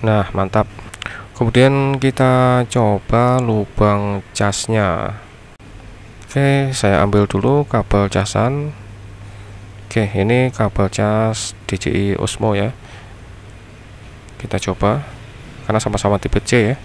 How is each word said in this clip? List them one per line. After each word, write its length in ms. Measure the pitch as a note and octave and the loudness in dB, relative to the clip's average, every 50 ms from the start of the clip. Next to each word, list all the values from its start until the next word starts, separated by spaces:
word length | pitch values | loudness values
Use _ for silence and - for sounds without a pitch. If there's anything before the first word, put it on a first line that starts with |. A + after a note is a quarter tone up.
| - | 2
Nah, 240 | A2 G#2+ G#2+ F#2+ - - | 2 2 2 2 0 -2
mantap. 320 | G2 F#2+ F#2+ F#2+ G#2+ G#2+ - - - - - - - - - - - - - | -2 -2 0 2 0 0 0 -4 -16 -16 -16 -14 -12 -12 -12 -12 -12 -16 -16
Kemudian 640 | - - B2 A2+ A2+ B2 B2+ C3+ C#3 C#3 C#3 C3+ C#3 | -4 -2 -2 2 4 6 6 6 6 4 2 0 0
kita 720 | C3 C3 C3+ B2+ - C3+ C3 B2+ B2+ B2+ B2+ B2 B2+ B2 A2+ | 2 0 0 2 4 4 4 4 4 4 4 4 2 0 0
coba 720 | - B2 A#2 G#2 G#2 G2 - - A2+ A#2 A#2+ B2 B2+ B2+ | 0 2 2 2 2 0 0 0 2 2 4 4 4 2
lubang 800 | B2+ A#2 A2 G#2+ G#2 - - - G#2+ G#2 G#2 G2+ G2+ G2+ G2+ G2 - - - | 2 2 0 0 0 -2 0 2 4 4 4 2 0 -2 -4 -4 -6 -8 -4
casnya. 800 | - - G2+ G2+ - - - A2+ A2 G#2 F#2+ E2+ - - - G2+ G#2+ - - - - - - - - - - - - - - - - - - - - - - | 0 0 0 0 -2 -4 -2 0 0 2 2 0 -2 -4 -6 -8 -10 -14 -20 -20 -20 -20 -20 -20 -20 -20 -20 -20 -18 -18 -18 -20 -20 -20 -20 -20 -20 -20 -6
Oke, 480 | - C#3 C#3 C#3 C#3 C#3 C#3 C3+ C3 | -2 0 2 2 2 2 2 0 -2
saya 240 | - - G#2 G2 E2 | 0 2 4 4 4
ambil 240 | G2+ G2+ G2+ G#2 G2+ | 4 4 4 4 2
dulu 400 | G2+ - G2 G2 B2 C#3 D3 D3 | 4 2 0 2 4 2 2 2
kabel 480 | - - A#2 G2+ - - G2+ G2+ G2 | 2 0 -2 0 2 2 2 2 2
casan. 640 | - F#2+ G2 G#2 - G2+ G#2+ A#2+ C3+ C#3+ D3 D3+ D3 - - - - - - - - - - - - - - - - - - - - - - - | 2 0 -2 0 0 0 0 0 0 -2 -4 -6 -8 -12 -16 -18 -18 -18 -18 -18 -18 -18 -18 -18 -18 -18 -18 -18 -18 -18 -18 -18 -18 -18 -16 -4
Oke, 240 | - A#2 G#2+ G2 | 0 0 0 2
ini 400 | G2 F#2+ F#2+ G#2+ A#2+ B2 B2+ B2+ | 2 0 2 4 4 4 4 2
kabel 400 | A#2 - A#2 G2+ - - G2+ F#2+ | 0 0 -2 0 2 0 0 0
cas 640 | - - G#2 G#2 G#2+ G#2+ A2 A2+ A2 - - - - - - - | 0 0 0 2 2 2 2 0 0 -2 -6 -10 -10 -12 -6 -6
D 80 | - F#2 | -4 -2
J 40 | - - | -2 0
I 180 | - A2+ G2 G2+ G2 - | 0 0 0 0 0 0
Osmo 320 | - - - - A2 A2 | -2 -4 -4 -2 0 0
ya. 240 | G#2 G2+ G2+ A2+ C3 - - - - - - - - - - - - - - - - - - - - - - - - - - - - - - - - - - | 2 2 0 -2 -4 -8 -16 -20 -18 -18 -18 -18 -20 -20 -20 -20 -20 -20 -20 -20 -20 -20 -20 -20 -20 -20 -20 -20 -20 -20 -18 -18 -18 -18 -20 -20 -16 -14 -12
Kita 160 | A2 - G2 | -6 -6 -4
coba, 480 | - - F#2 - - G2+ A2 C#3+ C#3+ - - - - - - - - - - - - | -4 -4 -4 0 0 0 0 0 -4 -8 -14 -18 -18 -18 -18 -18 -18 -18 -18 -18 -6
karena 160 | - G#2+ A2 | -2 -2 0
sama-sama 400 | - A#2 G#2 G#2 - G2+ G#2 G2 | 0 0 -2 0 2 2 2 2
tipe 240 | - A#2+ - - - | 0 0 0 0 0
C 320 | - - B2 A2 G#2 C3 | 2 2 4 4 2 0
ya. 0 | C#3 - | -2 -6